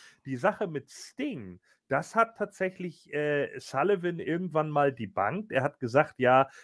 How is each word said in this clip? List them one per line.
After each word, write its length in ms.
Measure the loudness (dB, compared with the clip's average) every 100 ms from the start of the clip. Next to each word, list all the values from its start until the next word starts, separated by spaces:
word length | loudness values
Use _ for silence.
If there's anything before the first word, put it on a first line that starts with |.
| -20 _ -10
Die 120 | -2
Sache 280 | 0 0 -4
mit 220 | -6 -12
Sting, 680 | -18 -16 -10 -8 -8 -12 -16 _ _ -4
das 280 | -2 0 2
hat 200 | 2 0
tatsächlich, 760 | -8 -4 -6 -6 -10 -12 -8
äh, 460 | -4 0 0 -2 -6
Sullivan 600 | -6 0 2 2 0 -4
irgendwann 520 | -4 -4 -2 -2 0
mal 200 | 2 2
debunked. 600 | 0 -6 -2 -2 -2 -4
Er 100 | -2
hat 180 | -2 -2
gesagt, 360 | 0 2 2 2
ja, 320 | 6 6 6 -2